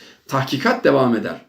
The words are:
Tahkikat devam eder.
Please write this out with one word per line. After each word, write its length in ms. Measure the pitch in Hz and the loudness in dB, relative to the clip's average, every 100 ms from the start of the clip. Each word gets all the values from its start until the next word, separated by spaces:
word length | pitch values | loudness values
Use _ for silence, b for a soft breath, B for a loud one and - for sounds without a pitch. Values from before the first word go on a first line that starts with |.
| B B - | B B -6
Tahkikat 560 | 135 131 127 - 262 | -4 -2 -2 -2 2
devam 320 | - 139 123 113 | 2 4 2 0
eder. 300 | 98 80 | -2 -10